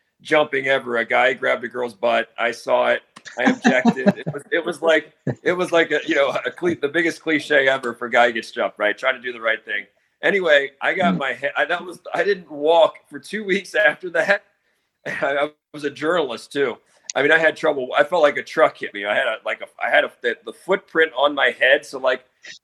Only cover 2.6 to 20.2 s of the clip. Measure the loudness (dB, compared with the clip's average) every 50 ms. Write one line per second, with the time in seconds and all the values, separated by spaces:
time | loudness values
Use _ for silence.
2.6 | -2 0 2 2 2 2 0 -2 -4 _ -20 -20 -20 -12 -4 -2 0 0 2 2
3.6 | 2 2 2 2 2 2 0 2 2 0 0 0 -2 -10 -10 -12 -8 -4 -4 -4
4.6 | -2 -4 -6 -2 0 2 2 2 0 -4 _ _ -8 -8 -8 -4 -2 -2 -2 -2
5.6 | -2 0 2 2 2 2 0 -2 -2 0 0 0 0 0 0 -4 -6 -6 -6 -4
6.6 | -4 -4 -2 -2 -4 -2 -2 0 -2 -2 -4 -4 -4 -2 -2 -2 0 2 2 2
7.6 | 4 4 2 0 -2 -6 -8 -8 -4 2 4 4 4 4 2 -2 -6 -8 -4 -4
8.6 | -4 -2 -2 0 0 0 0 0 -2 -2 -2 -2 -4 -10 -8 -4 -2 -2 -2 -2
9.6 | -4 -6 -6 -6 -8 _ _ _ _ _ _ _ -2 0 0 2 2 4 4 4
10.6 | 2 0 -6 -4 -4 -2 0 0 0 0 0 0 -2 -4 -4 -4 -6 -4 -2 -2
11.6 | -2 -2 -2 -4 -6 -10 -16 -16 -12 -6 -4 -2 0 0 -2 -4 -6 -14 -8 -2
12.6 | 2 4 6 6 6 4 2 -4 _ -18 -18 -18 -14 -10 -10 -6 -4 -2 -2 -2
13.6 | -4 -4 0 0 2 2 0 -2 -6 -6 -4 -2 0 0 0 -2 _ _ _ _
14.6 | _ _ _ _ _ _ _ _ -10 -10 -6 -4 -2 -2 -2 -2 -2 -4 -6 _
15.6 | _ _ -12 -8 -8 -8 -8 -4 -2 0 0 0 0 -2 -6 -10 -12 -6 -4 -2
16.6 | -2 -2 -2 -6 _ _ _ _ _ -6 -2 2 4 4 4 4 4 2 0 0
17.6 | -2 -2 -2 -2 -4 -2 0 0 2 2 2 2 2 2 2 0 -8 -4 2 2
18.6 | 2 2 2 -2 -12 -10 -8 -6 -4 -2 0 0 0 -2 -4 -4 -6 -6 -8 -8
19.6 | -10 -16 _ -6 -2 0 2 2 0 0 -4 _